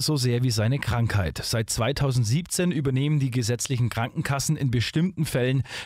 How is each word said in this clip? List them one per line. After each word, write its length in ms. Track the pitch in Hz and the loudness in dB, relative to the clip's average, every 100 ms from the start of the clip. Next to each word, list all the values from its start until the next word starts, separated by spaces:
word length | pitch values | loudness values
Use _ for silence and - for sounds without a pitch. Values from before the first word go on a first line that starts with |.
so 160 | - 147 | -2 0
sehr 240 | 123 120 | 2 2
wie 80 | 127 | 2
seine 300 | 110 110 139 | 2 2 0
Krankheit. 600 | - 120 113 101 82 - | 0 0 2 2 0 -4
Seit 260 | - 113 110 | -2 -2 -2
zweitausendsiebzehn 1040 | - 113 139 139 127 107 143 175 - 180 | -2 0 0 2 2 2 0 0 0 0
übernehmen 480 | 160 139 131 147 151 | 0 0 2 2 2
die 100 | 135 | 2
gesetzlichen 600 | 127 113 120 - 123 117 | 0 0 -2 -2 0 0
Krankenkassen 680 | - 123 - - 139 - 156 | 0 -4 -2 -2 -2 -2 -2
in 140 | 135 | 0
bestimmten 540 | 120 - 160 185 - 151 | 0 0 0 0 -2 -2
Fällen 360 | 135 127 135 - - | 0 0 0 -2 -8